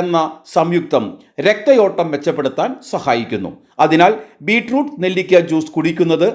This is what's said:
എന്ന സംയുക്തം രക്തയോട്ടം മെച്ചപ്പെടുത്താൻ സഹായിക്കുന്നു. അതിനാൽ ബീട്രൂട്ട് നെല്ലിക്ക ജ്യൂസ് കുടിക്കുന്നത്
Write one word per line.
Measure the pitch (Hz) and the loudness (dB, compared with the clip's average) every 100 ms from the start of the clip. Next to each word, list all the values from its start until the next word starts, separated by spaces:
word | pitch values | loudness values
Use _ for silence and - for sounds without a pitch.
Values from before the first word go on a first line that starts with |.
എന്ന | 180 165 156 - - | 0 0 -2 -6 -4
സംയുക്തം | 175 165 175 - 135 104 - _ - 196 | 0 0 0 0 -2 -2 -12 _ -2 0
രക്തയോട്ടം | 208 294 262 196 170 165 | 0 4 4 4 0 -4
മെച്ചപ്പെടുത്താൻ | 143 175 143 131 - 214 - - | -2 -4 -2 -4 -2 -4 -6 -10
സഹായിക്കുന്നു. | 175 139 117 113 107 82 - _ - | -6 -2 -2 -2 -6 -8 -12 _ 0
അതിനാൽ | 151 160 180 220 - _ 151 | 2 4 4 2 -8 _ -2
ബീട്രൂട്ട് | 226 233 262 294 - | -2 0 -4 -4 -4
നെല്ലിക്ക | 185 185 180 180 170 | -4 -2 4 2 4
ജ്യൂസ് | 160 156 165 | -2 -2 -2
കുടിക്കുന്നത് | 156 165 165 156 190 | -2 0 0 2 0